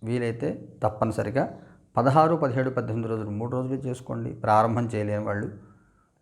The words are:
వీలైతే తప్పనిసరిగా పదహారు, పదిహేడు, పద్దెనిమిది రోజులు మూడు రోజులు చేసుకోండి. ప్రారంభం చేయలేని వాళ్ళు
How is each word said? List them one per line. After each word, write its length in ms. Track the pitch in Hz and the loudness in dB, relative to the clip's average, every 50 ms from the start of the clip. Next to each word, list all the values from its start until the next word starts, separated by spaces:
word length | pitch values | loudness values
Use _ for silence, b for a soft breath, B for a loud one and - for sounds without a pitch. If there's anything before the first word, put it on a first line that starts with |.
| 113 | -6
వీలైతే 760 | 113 120 123 120 117 117 117 139 170 - - - - - - - | -4 -2 -2 0 -2 -2 -2 -4 -4 -4 -6 -10 -16 -6 -2 -2
తప్పనిసరిగా 760 | 107 - - 110 110 107 - 110 107 123 135 175 - B B B B B B B _ - 123 | -2 0 2 0 0 0 0 -2 0 0 0 0 0 B B B B B B B _ 0 2
పదహారు, 380 | 120 135 131 160 156 160 170 | 4 6 6 6 6 6 4
పదిహేడు, 340 | 160 156 131 117 131 131 131 | 2 2 0 2 0 0 0
పద్దెనిమిది 400 | 127 123 113 113 110 117 113 110 | -2 -2 -2 -2 -4 -4 -2 -2
రోజులు 200 | 113 110 107 101 | -4 -4 -4 -4
మూడు 220 | 104 104 113 120 | -4 -4 -4 -4
రోజులు 220 | 127 127 127 131 135 | -4 -4 -4 -4 -4
చేసుకోండి. 600 | 131 135 127 123 - - - 123 117 117 131 127 | -6 -4 -6 -8 -8 -8 -8 -8 -6 -6 -8 -8
ప్రారంభం 520 | - - 107 107 107 110 117 113 120 120 | -4 0 4 6 6 6 4 2 0 -2
చేయలేని 380 | 113 117 107 104 104 104 104 107 | -2 -2 -4 -2 -2 -2 -4 -2
వాళ్ళు 280 | 107 101 104 117 - - b b b b b b b b b b b b b | -4 -4 -4 -4 -6 -8 b b b b b b b b b b b b b